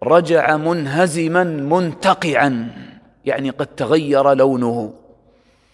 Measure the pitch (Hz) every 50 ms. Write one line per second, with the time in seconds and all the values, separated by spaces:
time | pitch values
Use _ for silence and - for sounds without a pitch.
0 | - 123 156 175 170 151 170 156 127 143 156 151 156 165 175 170 147 135 143 165
1 | 185 175 147 170 165 156 170 180 180 170 160 147 139 143 165 185 180 160 - -
2 | - 190 180 - 180 160 139 117 143 139 127 117 117 117 - - - - - -
3 | _ _ _ _ _ 139 123 123 139 135 - - 147 - - - 139 113 151 165
4 | 151 143 139 135 135 139 139 131 131 139 131 123 123 117 117 120 107 107 - -
5 | _ - - _ _ _ _ _ _ _ _ _ _ _